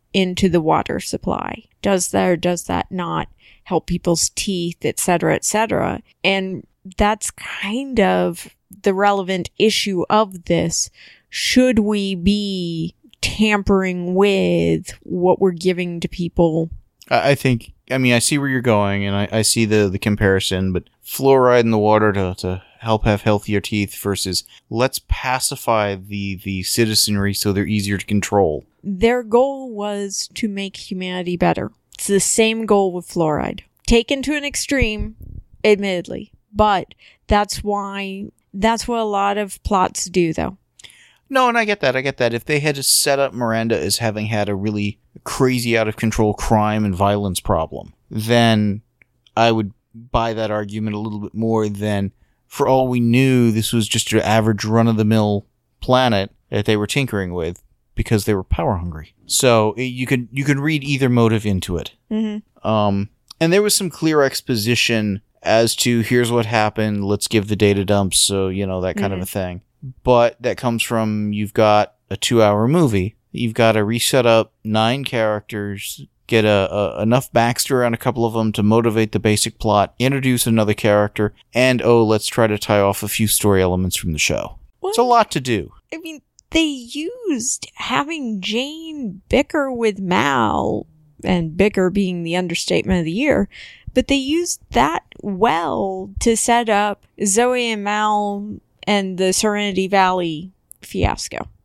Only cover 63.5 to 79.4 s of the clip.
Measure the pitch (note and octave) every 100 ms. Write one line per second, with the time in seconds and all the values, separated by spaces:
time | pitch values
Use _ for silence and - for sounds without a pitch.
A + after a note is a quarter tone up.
63.5 | F#3+ G#3 - F#3 - D#3+ D3+ C3+ - -
64.5 | A#2 G#2+ A#2 - A2+ G#2+ G2 - _ -
65.5 | A2 A#2 - B2 A#2+ G#2+ B2 A#2 A#2+ G#2+
66.5 | A2+ G#2+ - G#2+ G#2 G2 G2+ - A2 G2+
67.5 | G#2 G#2 G2+ F#2+ G2+ F#2+ - - G2 F#2+
68.5 | F#2+ G2 F#2 F#2 D2+ G2+ F#2+ F#2+ G2+ F#2
69.5 | F2 - _ C3 - B2 B2 A#2+ - A#2+
70.5 | F#2+ B2 A#2 - A2+ A2 G#2+ G#2 G#2 G2+
71.5 | - G#2+ G#2 G#2 _ - F#2+ - A#2 G#2+
72.5 | G#2 A#2 E3+ D3 G2+ F#2+ - _ - A#2
73.5 | A2+ A2+ G#2+ G#2 A#2 - C3+ A#2 A2+ -
74.5 | _ A2 A2 A2 C3+ C3+ A#2+ A2 G#2 -
75.5 | G#2+ G2+ G2 - - C#3 _ - A2+ G#2+
76.5 | G2+ G2 G2+ F#2+ A#1 G#2+ B2+ - A#2 A#2
77.5 | B2 - C3 A#2+ A2+ C3 A#2 A2+ A2+ A2
78.5 | G#2 G#2 A2+ A#2 A2 G#2+ G#2 G#2+ G#2